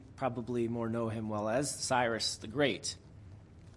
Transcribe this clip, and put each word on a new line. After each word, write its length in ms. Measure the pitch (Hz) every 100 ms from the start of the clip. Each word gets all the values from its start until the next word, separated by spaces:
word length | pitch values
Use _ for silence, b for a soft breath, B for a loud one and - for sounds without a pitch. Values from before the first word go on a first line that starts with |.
| - -
probably 500 | 131 120 117 120 117
more 220 | 117 113
know 200 | 117 113
him 200 | 113 110
well 200 | 107 107
as, 240 | 120 143
Cyrus 640 | - - 127 120 113 - -
the 120 | -
Great. 480 | 120 139 90 - - - - - - - - -